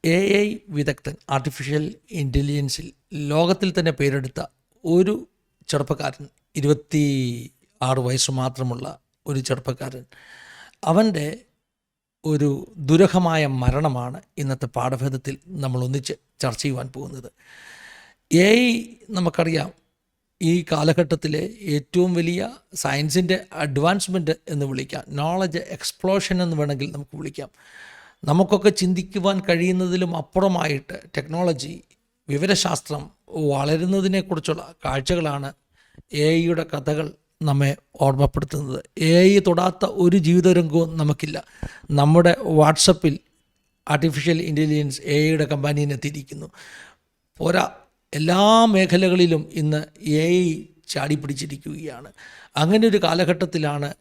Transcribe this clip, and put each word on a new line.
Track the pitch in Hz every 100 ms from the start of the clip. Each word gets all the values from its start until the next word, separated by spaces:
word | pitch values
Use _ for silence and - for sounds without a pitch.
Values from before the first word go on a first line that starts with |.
എ | 165 170 196 196
ഐ | 208 214 -
വിദഗ്ധൻ, | 147 143 135 - 151 -
ആർട്ടിഫിഷ്യൽ | 139 127 - 131 151 151 - _
ഇന്റലിജൻസിൽ | 175 139 131 143 143 139 - 156 _ _
ലോകത്തിൽ | 156 143 151 170 185 190 180
തന്നെ | 165
പേരെടുത്ത | 147 139 139 131 - - _ _ _
ഒരു | 165 175 185 220 - _ _ _ -
ചെറുപ്പക്കാരൻ, | 147 139 139 147 123 143 _ _ -
ഇരുപത്തിയാറ് | 143 147 - 156 147 135 127 120 123 _ _ _ 127 131
വയസ്സ് | 123 131 -
മാത്രമുള്ള | 131 127 127 127 120 131 - _ _ -
ഒരു | 139
ചെറുപ്പക്കാരൻ, | 127 131 117 123 135 127 123 _ - - - - - _
അവൻ്റെ | - 175 220 170 147 233 _ _ _ _ _ _ _ _
ഒരു | 156 151 147 139 - -
ദുരൂഹമായ | 139 160 190 185 175 160 143
മരണമാണ് | 131 123 131 156 127 123 - _ -
ഇന്നത്തെ | 139 131 123
പാഠഭേദത്തിൽ | - 127 131 135 131 139 135 175
നമ്മൾ | 185 135 127
ഒന്നിച്ച് | 123 139 - - _ _
ചർച്ച | 135 113
ചെയ്യുവാൻ | 143 127 127
പോകുന്നത്. | 127 139 131 120 _ _ - - - - - - _ _
എ | 160
ഐ, | 190 233 247 233 226 - -
നമുക്കറിയാം, | 190 170 - 165 160 165 - _ _ _ _ _ _
ഈ | 165 175 160
കാലഘട്ടത്തിലെ | 156 151 165 156 160 156 151 185 220
ഏറ്റവും | 196 147 143 180 180
വലിയ | 175 165 175 220 269 _
സയൻസിൻ്റെ | 185 - 139 151 165 180 185 -
അഡ്വാൻസ്മെന്റ് | 156 147 139 156 196 185 185 156 - -
എന്ന് | 147 139
വിളിക്കാം, | 131 120 - -
നോളജ് | 143 151 185 185 165
എക്സ്പ്ലോഷൻ | - 170 - - 185 196 - 180
എന്ന് | 175 160
വേണമെങ്കിൽ | 147 139 143
നമുക്ക് | 147 143 151
വിളിക്കാം. | 147 147 143 _ _ - - - - _
നമുക്കൊക്കെ | - 160 190 202 202
ചിന്തിക്കുവാൻ | 208 180 185 180 202 185 190 185
കഴിയുന്നതിലും | 170 180 185 185 180 180 170
അപ്പുറമായിട്ട് | - 185 196 180 156 143 - - - -
ടെക്നോളജി, | 143 160 180 143 139 170 _ _ _ _ -
വിവരശാസ്ത്രം | 143 185 196 180 160 - 147 151 _ _ 165 151
വളരുന്നതിനെക്കുറിച്ചുള്ള | 139 143 160 180 196 190 190 190 165 156 156 - -
കാഴ്ചകളാണ് | 143 135 135 180 156 143 135 - _ _ _ - _
എ | - 151
ഐയുടെ | 165 170 165 160
കഥകൾ | 147 139 151 151 - _ _
നമ്മെ | 156 139 139 147 _ -
ഓർമ്മപ്പെടുത്തുന്നത്. | 135 135 143 - 143 143 143 131 - -
എ | 160
ഐ | 170 185 202
തൊടാത്ത | 196 170 180 180 202
ഒരു | 196 175 190
ജീവിതരംഗവും | 160 175 175 180 165 156 165 160
നമുക്കില്ല. | 151 147 151 147 - - - - -
നമ്മുടെ | 143 147 165 175 170
WhatsApp-ൽ | 190 156 151 156 - 180 160 139 _ _ _ _ _ _ -
ആർട്ടിഫിഷ്യൽ | 147 160 139 151 165
ഇന്റലിജൻസ് | 170 147 156 151 143 131
എ | -
ഐയുടെ | 147 151 160
കമ്പാനിയൻ | 151 147 143 147 147
എത്തിയിരിക്കുന്നു. | 139 143 147 131 143 156 - - - - _ _ _ _ _
പോരാ, | 165 180 - - _ _ _
എല്ലാ | 147 156 180 208 226
മേഖലകളിലും | 226 196 185 175 190 180 175 160 156
ഇന്ന് | 127 147 151 156 _ -
എ | 151 160
ഐ | 180 175 156 - _ -
ചാടി | - 139
പിടിച്ചിരിക്കുകയാണ്. | 147 139 135 156 143 156 151 160 120 107 _ - - - -
അങ്ങനെ | 156 214 226
ഒരു | 202
കാലഘട്ടത്തിലാണ് | 165 165 170 175 180 170 151 143 143 -